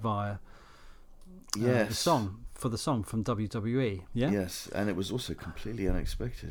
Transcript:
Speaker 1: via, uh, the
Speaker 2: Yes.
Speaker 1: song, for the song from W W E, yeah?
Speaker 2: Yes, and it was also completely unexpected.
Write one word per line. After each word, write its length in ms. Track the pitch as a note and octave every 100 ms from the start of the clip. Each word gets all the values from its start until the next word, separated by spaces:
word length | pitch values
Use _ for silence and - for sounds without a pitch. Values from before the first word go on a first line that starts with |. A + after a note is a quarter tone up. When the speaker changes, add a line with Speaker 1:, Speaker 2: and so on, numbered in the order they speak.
Speaker 1:
via, 300 | A2 G#2 G2+
uh, 60 | G2+ - - - - - - - - - F#3 -
the 60 | G#2
Speaker 2:
Yes. 380 | A#2+ A#2 G#2 A2
Speaker 1:
song, 460 | - D#3 G2+ G#2 -
for 140 | - B2+
the 100 | A2
song 240 | - B2+
from 180 | G2+ A2+
W 240 | G#2+ A2 G#2
W 320 | A#2 A2 B2
E, 240 | B2+ F#2+ F2
yeah? 180 | A#2 C3+
Speaker 2:
Yes, 380 | G3 F2+ - -
and 140 | - G#2
it 80 | F2+
was 140 | F#2+
also 220 | B2 -
completely 540 | - - - G#2+ A2+ F#2
unexpected. 640 | E2+ - - B2 - D#2